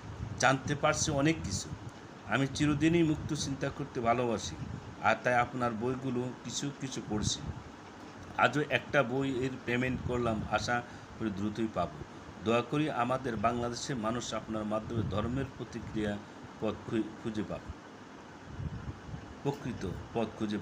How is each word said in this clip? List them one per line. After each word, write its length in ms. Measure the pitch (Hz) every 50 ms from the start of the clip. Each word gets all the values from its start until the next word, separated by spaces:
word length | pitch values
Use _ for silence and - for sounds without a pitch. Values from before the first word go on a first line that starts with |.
| - - - - - - - -
জানতে 360 | 123 131 135 135 - - 147
পারছি 360 | 143 156 151 151 - - 156
অনেক 260 | 147 139 139 156 165 160 -
কিছু। 240 | - - - - - - - - - - - - - - - -
আমি 200 | 92 107 127 135 131 135
চিরদিনই 480 | - 147 147 151 143 151 160 170 170
মুক্ত 320 | 165 147 135 - - - 156
চিন্তা 340 | 139 - 143 139 - 143 139
করতে 320 | - - 143 135 - 135
ভালোবাসি, 560 | 113 113 117 127 123 117 110 95 - - - - - - - - - - - -
আর 140 | - 104 113 - -
তাই 100 | 123 123
আপনার 360 | 120 120 120 - 127 123 120
বইগুলো 520 | 117 104 117 127 131 127 135 135 120 123 123 127 117 - -
কিছু 260 | 123 123 - 143 143 139 -
কিছু 220 | 139 127 - 117 107 -
পড়ছি। 320 | 107 107 95 - - - - - - - - - - - - - - - - - - - - - - -
আজও 240 | 107 123 123 147 147 -
একটা 320 | 131 123 - - - 143
বই 280 | 135 117 127 135 139 135
এর 200 | 131 117 135 135 127 - -
পেমেন্ট 340 | 120 120 123 127 127 123 - - -
করলাম, 320 | 123 120 120 117 110 104 101 -
আশা 320 | 107 107 - 127 120 120 - - - - - - - -
করি 120 | 113 107
দ্রুতই 360 | 95 95 104 107 104 117 113 110 -
পাবো। 240 | 95 85 85 - - - - - - - - - - 87
দোয়া 180 | 107 117 120
করি 280 | 117 - 151 147 156 151
আমাদের 460 | - 117 120 123 131 131 131 127 113
বাংলাদেশের 600 | 104 104 117 123 120 120 120 120 120 - - 143
মানুষ 380 | 117 104 110 120 120 117 - 113
আপনার 300 | 110 - - 110 107 107
মাধ্যমে 380 | 104 107 110 110 - 117 113 98 -
ধর্মের 340 | 92 107 113 117 123 135 135 135 - -
প্রতিক্রিয়া 600 | 123 - - 113 104 - - 107 107 104 101 101 - - - - - - - -
পথ 140 | 113 107 101 98 - -
খু-, 120 | 117 110 104 - - -
খুঁজে 200 | - 120 107 107 95 -
পাবে, 240 | 82 71 - - - - - - - - - - - - - - - - - - - - - - - - - - - - - - - - - - - -
প্রকৃত 480 | - 143 143 - - 131 107 98 98 87 85 - - - -
পথ 140 | 117 113 - - -
খুঁজে 200 | 113 104 104 98